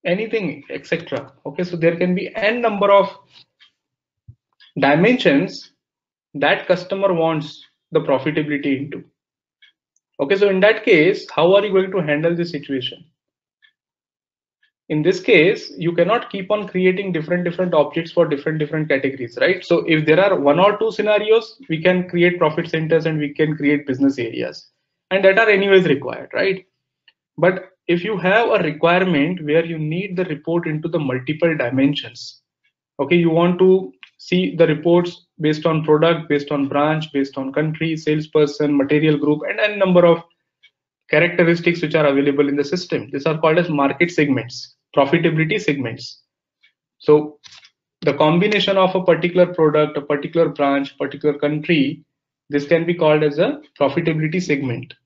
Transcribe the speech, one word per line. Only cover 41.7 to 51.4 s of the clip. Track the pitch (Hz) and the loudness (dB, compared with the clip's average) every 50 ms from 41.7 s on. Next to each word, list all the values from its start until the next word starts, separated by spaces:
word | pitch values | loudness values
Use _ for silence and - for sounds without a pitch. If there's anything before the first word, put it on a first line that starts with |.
| 165 170 | -2 -2
which | 156 151 160 | -4 -2 0
are | 160 147 | 2 2
available | 143 139 139 139 143 139 143 143 139 | 2 2 2 2 2 2 2 0 0
in | 143 | 0
the | 143 139 | -2 -2
system. | - 185 180 - - 165 123 107 120 | -4 -4 -6 -6 -6 -6 -6 -6 -8
These | 139 139 139 | -10 -4 -4
are | 160 165 | -4 -2
called | 160 165 156 160 180 | 0 0 2 2 2
as | 170 170 | 0 0
market | 156 139 139 139 135 - 175 170 | 0 0 0 0 0 -2 -4 -2
segments, | - - 151 139 131 120 113 123 - - - - _ _ _ _ - | 0 0 0 0 0 -2 -4 -8 -14 -16 -16 -18 _ _ _ _ 0
profitability | 147 139 139 175 160 165 170 156 156 160 160 208 208 | 0 2 2 2 0 0 0 0 0 -2 -2 -2 -2
segments. | - - 143 139 123 113 113 - - - - _ _ _ _ _ _ _ _ _ _ _ _ _ _ _ _ | -2 -2 -4 -2 -4 -8 -8 -10 -16 -20 -20 _ _ _ _ _ _ _ _ _ _ _ _ _ _ _ _
So | _ - - 151 151 151 151 - _ _ - - - _ _ _ _ _ _ _ _ | _ 2 4 4 4 2 -4 -12 _ _ -20 -20 -20 _ _ _ _ _ _ _ _
the | - 151 139 | -2 -2 2
combination | - 156 156 165 175 196 214 214 202 - 202 196 | 2 2 4 4 4 2 2 0 0 0 0 2
of | 190 190 180 185 | 2 2 2 0
a | 190 180 | 0 2
particular | 175 165 160 165 175 175 180 180 175 175 | 2 2 2 0 0 4 4 2 2 4
product, | - 160 151 147 151 151 147 147 | 2 2 4 4 2 0 0 -2
a | 147 | -8
particular | 139 - 147 143 - - - 170 165 160 | -4 -2 -4 -4 -4 -4 0 0 0 0
branch, | 147 - 143 139 139 139 139 135 - | 0 -2 0 0 0 0 -2 -6 -6
particular | _ 147 135 - 147 - 151 143 | _ -8 -8 -6 -2 -2 -2 -2
country, | 147 | 0